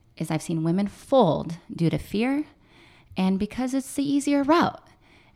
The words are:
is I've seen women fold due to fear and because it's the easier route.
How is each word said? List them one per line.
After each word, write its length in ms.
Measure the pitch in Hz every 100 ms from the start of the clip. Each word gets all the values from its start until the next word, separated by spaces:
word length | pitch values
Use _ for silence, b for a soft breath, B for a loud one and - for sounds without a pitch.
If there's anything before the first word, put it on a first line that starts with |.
| _ -
is 140 | 156
I've 120 | 156
seen 220 | - 160
women 220 | 160 180 202
fold 680 | - - 262 185 143 - 165 -
due 160 | - 160
to 80 | 156
fear 460 | - 202 247 277 302 _ b b b b b
and 240 | - 185 190
because 360 | 208 - 254
it's 200 | 262 -
the 80 | -
easier 400 | 285 285 277 285
route. 400 | 269 339 - - - _ b b b